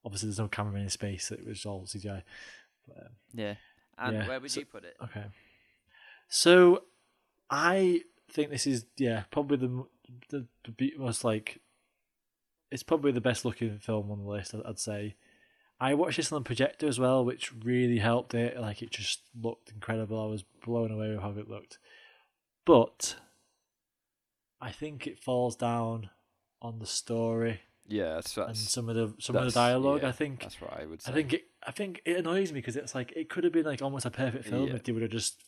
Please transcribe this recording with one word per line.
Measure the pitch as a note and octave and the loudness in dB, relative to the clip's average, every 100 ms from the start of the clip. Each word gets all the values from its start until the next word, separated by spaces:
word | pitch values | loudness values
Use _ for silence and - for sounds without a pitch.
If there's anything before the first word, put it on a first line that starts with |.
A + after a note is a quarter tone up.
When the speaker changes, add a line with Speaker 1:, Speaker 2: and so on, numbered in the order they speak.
| - | -10
Speaker 1:
obviously | G2 G#2+ | -6 -4
there's | G2 | -2
no | G#2 | -4
cameraman | - G#2 G2+ | -2 -4 -2
in | G2+ | -4
space. | - G2+ F#2 - | -4 -4 -6 -6
It | - A2 | -10 -10
was | G#2 G#2 | -10 -8
all | G2 F#2+ | -8 -8
C | G2+ | -10
G | G2+ | -8
I. | F#2+ - - - - - _ _ | -8 -10 -18 -18 -20 -20 _ _
But, | - | -20
um, | - - _ | -20 -20 _
Speaker 2:
Yeah. | A2+ G#2 G#2 - _ _ - | -8 -6 -8 -14 _ _ -8
And | B2 A2 | -4 -2
Speaker 1:
yeah, | G2+ | -2
Speaker 2:
where | C3 | -4
would | C#3 | -6
Speaker 1:
so | - | -6
Speaker 2:
you | - | -8
put | - E2+ | -12 -18
it? | - | -14
Speaker 1:
Okay. | A#2+ G#2+ G#2 - _ _ _ _ _ - - - - | -12 -10 -12 -14 _ _ _ _ _ -20 -20 -20 -4
So | - E3+ F3+ F3+ F3+ - _ _ _ _ _ - | 4 10 12 12 10 4 _ _ _ _ _ -4
I | C#3 E3+ F#3+ F#3 E3+ - _ _ | 0 2 4 4 4 0 _ _
think | - D3 | -4 -4
this | C3+ C#3+ | -2 0
is, | B2+ A2+ - | -2 -2 -2
yeah, | B2+ A2 G2 | 0 0 -2
probably | D3+ C#3+ C#3+ | -4 0 0
the | B2+ | 0
m-, | B2 C3+ _ - B2 - | -4 -8 _ -20 -20 -12
the, | C#3+ A#2 _ | -10 -10 _
the | - | -12
be-, | A2 C3+ D#3 | -4 -2 -2
most, | B2+ A2 | -4 -2
like, | A#2+ A2 - - _ _ _ _ _ _ _ _ _ _ - | 0 0 -4 -12 _ _ _ _ _ _ _ _ _ _ -12
it's | C3+ | -10
probably | - E3 C#3+ | 0 2 2
the | B2 | 2
best | B2 A2+ B2 | 2 0 -2
looking | - A#2 G#2+ | -2 -4 -4
film | - A2 G#2 | -4 -2 -2
on | G#2 | -6
the | G2+ | -6
list, | G2+ G2 G#2+ | -8 -8 -10
I, | - | -10
I'd | G#2+ | -8
say. | - G#2 G#2 - _ _ _ _ _ - | -6 -4 -6 -10 _ _ _ _ _ -4
I | C3 | 0
watched | C#3+ F3 C#3+ | 2 2 0
this | D3 | -2
on | D3+ | -2
the | A#2+ | -2
projector | A#2+ C#3 - D3+ | 0 0 2 -2
as | A#2+ | 2
well, | B2+ C3 | 4 4
which | B2 B2 - A#2 | 2 -2 -8 -6
really | A#2 B2 B2 A#2+ | 0 4 4 4
helped | G#2+ A#2+ B2 | 4 2 2
it. | A#2 A#2 B2 | 0 0 -2
Like, | A2 G#2 | -6 -6
it | A2+ | -8
just | - G#2 - _ A#2 | -8 -4 -6 _ -8
looked | A2+ A#2 - | -6 -6 -12
incredible. | G#2+ - A2+ G#2+ A2 | -12 -6 -4 -2 -4
I | G#2+ | -4
was | G#2+ - _ A#2 | -6 -10 _ -4
blown | A#2 A2+ | -2 0
away | G#2+ G#2+ | -2 -4
with | G#2+ | -4
how | G2+ | -6
it | G2+ G#2+ | -8 -10
looked. | G#2 - - _ - - _ _ _ _ _ - | -12 -16 -20 _ -20 -20 _ _ _ _ _ 8
But | C#3 A#2 - - - - _ _ _ _ _ _ _ _ _ _ _ _ - | 8 8 0 -8 -8 -16 _ _ _ _ _ _ _ _ _ _ _ _ -14
I | B2 | -12
think | - D3+ C#3+ C#3 | -8 -10 -8 -10
it | - | -8
falls | - B2 B2 A#2 | -2 2 2 0
down | A#2+ A#2 A2+ A2+ G#2 _ _ _ _ _ | 0 0 0 -4 -8 _ _ _ _ _
on | A#2+ A2+ | -12 -10
the | G#2+ | -6
story | - - A#2 A2+ A2+ A#2 G#2 - _ - | -6 -2 0 2 2 0 -2 -8 _ -4
Speaker 3:
Yeah, | G#2 F2 D#2+ | -2 0 -2
that's, | - - | -4 -4
Speaker 1:
and | G#2 | -4
Speaker 3:
that's, | G#2+ G2+ | -4 -4
Speaker 1:
some | - A#2 | -2 -2
of | A2+ | 0
the, | A2 G#2+ | -2 -4
some | - B2 | 0 2
of | |
the | B2+ | 2
Speaker 3:
that's, | |
Speaker 1:
dialogue. | A#2 A#2+ B2+ C3+ D3 | 4 6 6 4 2
Speaker 3:
yeah, | C3+ | 0
Speaker 1:
I | |
think | B2 D3 B2+ | -2 -4 -4
Speaker 3:
that's | - - | -12 -12
what | - - | -10 -10
I | D#2 | -10
would | D#2+ | -10
say. | - | -4
Speaker 1:
I | |
think | C#3+ C#3+ | -2 0
it, | D3+ - - - | 0 -4 -16 -10
I | |
think | - G3+ E3+ | -8 -6 -6
it | E3 F3 | -2 0
annoys | D#3+ F#3 F#3+ | 2 2 0
me | C#3+ | -2
'cause | B2 B2 | -6 -6
it's | C3 C3 | -6 -6
like, | B2 - | -6 -8
it | D#3 | -8
could | F3+ | 0
have | F3 | 2
been, | E3 D#3 | 4 2
like, | C3+ | 0
almost | C3+ C3+ A#2+ | -2 -2 -4
a | |
perfect | - C3 B2+ G#2+ | -2 -2 -2 -2
film | G2+ C3+ | 0 0
Speaker 3:
Yeah. | B2 | -2
Speaker 1:
if | |
they | - | -2
would | A2+ | -2
have | A2+ | -2
just | A2+ - - | -2 -4 -6